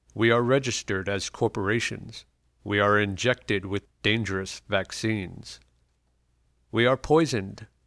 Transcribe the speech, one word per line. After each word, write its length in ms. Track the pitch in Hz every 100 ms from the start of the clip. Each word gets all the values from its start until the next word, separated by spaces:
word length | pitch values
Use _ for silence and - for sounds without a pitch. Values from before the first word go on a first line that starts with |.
| _
we 160 | 107 113
are 140 | 117
registered 640 | 120 139 131 - - 95 92
as 200 | 98 -
corporations. 960 | - 113 107 98 117 - 104 113 - - _ _ _
We 160 | 101 101
are 200 | 101 104
injected 680 | 104 95 120 123 - 101 95
with 180 | 98 - _
dangerous 580 | 104 110 101 95 95 - -
vaccines. 920 | 101 92 - 110 110 90 87 - - _ _ _ _ _ _ _ _ _ _ _
We 160 | 113 120
are 120 | 131
poisoned 680 | - 156 151 117 95 104 110 _